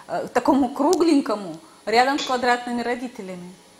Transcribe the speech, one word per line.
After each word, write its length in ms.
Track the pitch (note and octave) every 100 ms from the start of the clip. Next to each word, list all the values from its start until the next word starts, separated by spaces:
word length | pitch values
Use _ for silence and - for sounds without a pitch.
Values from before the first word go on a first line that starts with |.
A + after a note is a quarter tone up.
| -
э, 200 | F3 -
такому 360 | A#3+ A#3+ C#4 B3
кругленькому 880 | - D4 E4 E4 C#4 - G#3 F#3 D#3 - -
рядом 340 | - A3+ B3+ C#4+
с 60 | -
квадратными 540 | B3+ B3 A#3+ A#3+ A#3+
родителями? 720 | A#3 A#3+ B3 - F#3 F3+ F3+ F#3 -